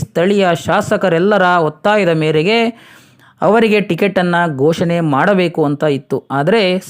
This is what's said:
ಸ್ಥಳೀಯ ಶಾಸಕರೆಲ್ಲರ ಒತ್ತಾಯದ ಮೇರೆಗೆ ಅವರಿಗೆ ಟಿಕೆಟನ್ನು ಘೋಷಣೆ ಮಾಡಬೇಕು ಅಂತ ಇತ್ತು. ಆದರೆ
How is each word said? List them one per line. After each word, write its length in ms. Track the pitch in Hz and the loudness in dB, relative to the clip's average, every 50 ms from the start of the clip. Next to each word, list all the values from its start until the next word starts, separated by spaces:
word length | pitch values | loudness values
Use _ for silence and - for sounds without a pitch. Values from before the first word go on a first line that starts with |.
| - | -4
ಸ್ಥಳೀಯ 440 | - - 165 170 196 208 202 190 180 170 165 - | -4 -2 -2 0 0 0 0 0 0 0 -2 -2
ಶಾಸಕರೆಲ್ಲರ 800 | - 165 202 196 - 220 190 196 185 165 165 180 202 214 196 185 180 180 175 160 151 | -2 -2 -2 0 -2 -2 -2 0 0 0 0 0 2 2 2 2 2 2 2 0 -2
ಒತ್ತಾಯದ 440 | 151 - - 208 214 214 196 170 165 156 156 | -4 -2 -2 0 0 2 2 0 0 0 0
ಮೇರೆಗೆ 360 | 156 151 156 156 190 220 233 226 233 233 - - - - - - - _ _ _ - _ - | 0 0 0 0 0 0 0 0 -2 -4 -8 -16 -20 -20 -20 -20 -20 _ _ _ -20 _ -2
ಅವರಿಗೆ 380 | 143 175 208 233 226 220 208 208 196 208 | 0 2 2 4 2 2 2 0 0 0
ಟಿಕೆಟನ್ನು 520 | 175 160 208 202 190 190 180 175 175 170 175 170 147 131 135 | -2 -2 -2 0 0 0 0 0 0 0 0 -2 -2 0 0
ಘೋಷಣೆ 340 | 160 165 - 185 170 170 170 165 156 139 | 0 0 0 -2 -2 -2 0 0 0 0
ಮಾಡಬೇಕು 460 | 135 156 190 208 190 180 165 165 - 151 143 | 2 2 2 2 2 0 0 0 -2 -2 -2
ಅಂತ 140 | 147 139 160 | -2 -2 -2
ಇತ್ತು. 340 | 156 139 135 139 - - 127 - - 135 139 | -2 -2 -2 -4 -6 -8 -8 -6 -6 -4 -2
ಆದರೆ 220 | 143 165 208 233 196 180 185 185 - - | 0 0 0 0 2 0 -2 -2 -6 -8